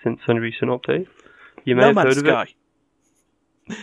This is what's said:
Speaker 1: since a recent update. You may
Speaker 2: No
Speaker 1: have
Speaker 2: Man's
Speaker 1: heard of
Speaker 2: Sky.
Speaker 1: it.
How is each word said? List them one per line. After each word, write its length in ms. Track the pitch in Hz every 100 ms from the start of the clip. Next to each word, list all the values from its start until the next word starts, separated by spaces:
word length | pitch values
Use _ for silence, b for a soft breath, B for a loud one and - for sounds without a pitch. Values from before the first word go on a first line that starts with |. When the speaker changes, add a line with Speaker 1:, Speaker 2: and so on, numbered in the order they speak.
Speaker 1:
since 160 | 120 117 -
a 80 | 117
recent 300 | 117 - 123
update. 380 | 123 - 156 185 _ b b b b -
You 100 | 123
may 60 |
Speaker 2:
No 60 | -
Speaker 1:
have 80 | 208
Speaker 2:
Man's 200 | 135 135
Speaker 1:
heard 80 | 151
of 40 |
Speaker 2:
Sky. 180 | 123 - _ _ _ _ _ _ _ _ _ _ _ -
Speaker 1:
it. 80 | B